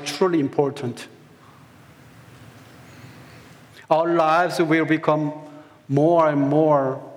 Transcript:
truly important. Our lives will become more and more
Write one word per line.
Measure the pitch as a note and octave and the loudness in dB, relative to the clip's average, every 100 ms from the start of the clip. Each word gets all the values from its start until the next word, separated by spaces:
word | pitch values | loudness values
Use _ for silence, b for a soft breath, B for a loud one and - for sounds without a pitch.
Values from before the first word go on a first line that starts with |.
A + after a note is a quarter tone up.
| - | -8
truly | - F#3 E3 | -2 0 0
important. | C3+ - C#3 - F#3 A#2 - - - - - - - - - - - - - - - - - - - - - - - - - - - B B | -2 0 -2 -2 -10 -10 -16 -20 -20 -20 -20 -20 -20 -20 -20 -20 -20 -20 -20 -20 -20 -20 -20 -20 -20 -20 -20 -20 -20 -20 -20 -20 -20 B B
Our | D#3 E3+ | 0 2
lives | E3+ D#3 E3 F3+ F3+ | 2 2 2 0 0
will | D#3+ D#3+ D3+ | 0 2 2
become | D#3+ D#3+ D3+ D3 - - B B B - | 0 0 0 -2 -8 -16 B B B -4
more | C#3 D#3 E3+ D#3 | 0 2 2 2
and | C#3+ | 2
more | C#3 D3+ D#3 C#3+ C3+ C3+ - | 0 2 2 2 0 -6 -12